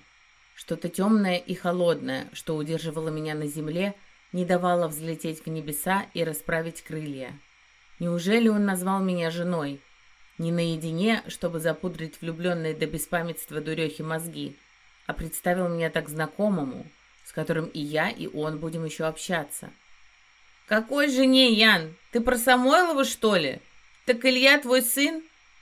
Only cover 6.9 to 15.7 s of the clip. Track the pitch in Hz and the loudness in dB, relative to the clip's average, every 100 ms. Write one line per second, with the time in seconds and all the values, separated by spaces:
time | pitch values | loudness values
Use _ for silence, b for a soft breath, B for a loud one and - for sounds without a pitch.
6.9 | 160 151 135 127 143 _ _ b b b | -8 -8 -8 -12 -14 _ _ b b b
7.9 | - 170 175 175 226 226 208 202 180 185 | -6 -4 -2 2 4 4 4 2 0 0
8.9 | 196 190 180 165 170 175 170 143 139 _ | 0 0 0 -2 -2 -2 -2 -4 -8 _
9.9 | _ _ _ - - 165 170 170 160 165 | _ _ _ -16 -6 -2 0 0 -2 -4
10.9 | 165 214 214 - - 175 165 165 160 180 | 0 0 0 -4 -6 -6 -2 -2 -2 -6
11.9 | 160 160 - 165 160 180 170 160 156 156 | -6 -10 -10 -10 -4 -2 -2 -4 -4 -4
12.9 | 160 - 170 170 160 - 151 151 160 156 | -4 -4 -2 -2 -8 -8 -6 -4 -2 -4
13.9 | 151 160 160 170 151 139 - _ _ _ | -4 -6 -6 -6 -10 -10 -12 _ _ _
14.9 | _ - 170 160 - 175 180 175 | _ -10 -8 -8 -4 -2 0 0